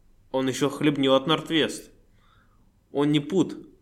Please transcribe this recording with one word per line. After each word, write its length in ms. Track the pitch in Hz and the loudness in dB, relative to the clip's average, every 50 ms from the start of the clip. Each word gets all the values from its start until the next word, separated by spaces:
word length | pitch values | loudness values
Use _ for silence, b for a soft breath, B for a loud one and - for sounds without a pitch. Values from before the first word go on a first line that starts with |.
| _ _ _ _ _ _ | _ _ _ _ _ _
он 160 | - 131 131 131 | -4 -4 -2 -2
ещё 220 | 127 - 147 139 | -2 -2 -2 -2
хлебнёт 560 | - - 147 151 143 139 135 135 135 135 135 | -2 0 0 0 0 2 4 4 4 4 4
Нортвест. 640 | 165 156 151 - - 165 156 123 104 - - - - - _ _ _ _ _ _ _ _ _ _ _ _ _ _ _ _ _ _ _ | 2 -2 -2 -2 -2 0 0 0 0 -4 -8 -16 -18 -20 _ _ _ _ _ _ _ _ _ _ _ _ _ _ _ _ _ _ _
Он 180 | - 139 147 151 | -2 0 0 2
не 80 | 147 147 | 2 0
пуд, 480 | 147 - 190 180 143 - - - - - - _ | 0 0 0 0 0 0 -4 -12 -18 -20 -20 _